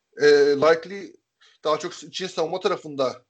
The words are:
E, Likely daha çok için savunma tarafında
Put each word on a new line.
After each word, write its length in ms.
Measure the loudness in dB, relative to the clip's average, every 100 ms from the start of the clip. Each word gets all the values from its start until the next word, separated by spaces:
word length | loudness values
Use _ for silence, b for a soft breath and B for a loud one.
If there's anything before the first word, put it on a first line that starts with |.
| _ 2
E, 60 | 4 6 4 4
Likely 580 | 2 2 -2 -14 -16 _ _ _ b b
daha 160 | -4 -4
çok 240 | -6 -14
için 240 | -14 -10 -8
savunma 320 | -6 -6 -4
tarafında 680 | -4 -4 -8 -4 -4 -6